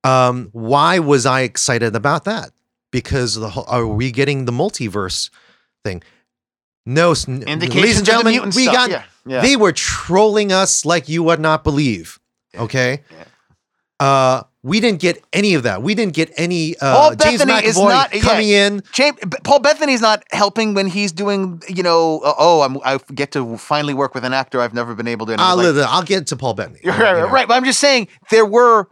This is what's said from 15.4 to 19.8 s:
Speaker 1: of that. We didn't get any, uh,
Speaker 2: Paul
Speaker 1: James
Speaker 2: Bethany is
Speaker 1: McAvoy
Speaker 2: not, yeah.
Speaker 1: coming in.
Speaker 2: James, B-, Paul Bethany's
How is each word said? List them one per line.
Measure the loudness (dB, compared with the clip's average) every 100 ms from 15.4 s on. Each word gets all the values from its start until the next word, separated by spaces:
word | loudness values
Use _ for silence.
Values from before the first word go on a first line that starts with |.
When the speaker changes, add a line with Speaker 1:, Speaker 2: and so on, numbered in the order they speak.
| 0
Speaker 1:
of | 0
that. | 0 -4
We | -4
didn't | -2 -2
get | -2 -4 -4
any, | -4 -2 -4 -2
uh, | 2
Speaker 2:
Paul | 4 4
Speaker 1:
James | 4 0 2
Speaker 2:
Bethany | 2 2 2
is | 2
Speaker 1:
McAvoy | 4
Speaker 2:
not, | 4 2
yeah. | 0
Speaker 1:
coming | 0 2 4
in. | 4 4 0 -6
Speaker 2:
James, | 0 0 0
B-, | -10 -8
Paul | 2 2
Bethany's | 4 2